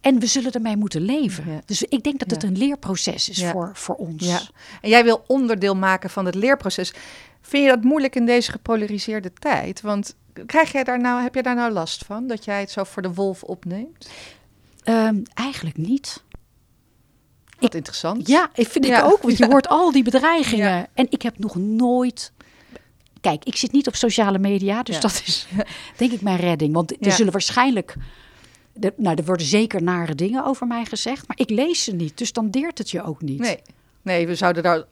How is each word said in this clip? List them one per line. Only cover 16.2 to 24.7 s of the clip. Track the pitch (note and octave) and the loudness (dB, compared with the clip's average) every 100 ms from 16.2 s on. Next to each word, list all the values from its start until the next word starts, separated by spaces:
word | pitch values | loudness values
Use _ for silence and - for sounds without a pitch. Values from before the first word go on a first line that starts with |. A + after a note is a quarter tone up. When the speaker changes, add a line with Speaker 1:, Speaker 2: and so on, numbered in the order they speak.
| _ - _ _ _ _ _ _ _ _ _ _ _ _ | _ -20 _ _ _ _ _ _ _ _ _ _ _ _
Speaker 2:
Wat | A#3+ | -2
Speaker 1:
Ik | |
Speaker 2:
interessant. | E3 C#3+ - D#3+ G#3+ D3 | -2 -10 -6 -6 -4 2
Speaker 1:
Ja, | C#4+ F4+ | 4 4
ik | - A#3 | 0 0
vind | - C4 | 2 4
Speaker 2:
Ja. | A#3+ | 6
Speaker 1:
ik | - | 6
ook, | G4+ | 6
want | B3 A#3+ | 4 4
je | |
Speaker 2:
Ja. | A3+ | 6
Speaker 1:
hoort | C4+ - | 6 6
al | D4+ F4 | 4 4
die | C4+ | 4
bedreigingen. | A#3+ B3+ D4+ E4+ C4+ A3+ G3+ | 4 4 4 2 2 2 2
Speaker 2:
Ja. | F3+ F3+ | 0 -4
Speaker 1:
En | - C4 | 0 0
ik | - | 0
heb | A#3+ - | -4 -6
nog | G3+ F3 | -6 -4
nooit | G3+ A3 B3 B3 B3+ - - _ - _ _ - _ _ _ _ | -2 2 2 2 0 -4 -14 _ -20 _ _ -20 _ _ _ _
kijk, | G3 D3+ | -2 -2
ik | - - | -4 -4
zit | B3+ | 2
niet | C#4 C#4 | 2 2
op | |
sociale | - A#3+ - G3+ F#3+ | 0 0 2 2 2
media, | G3 G3+ G3 | 2 2 0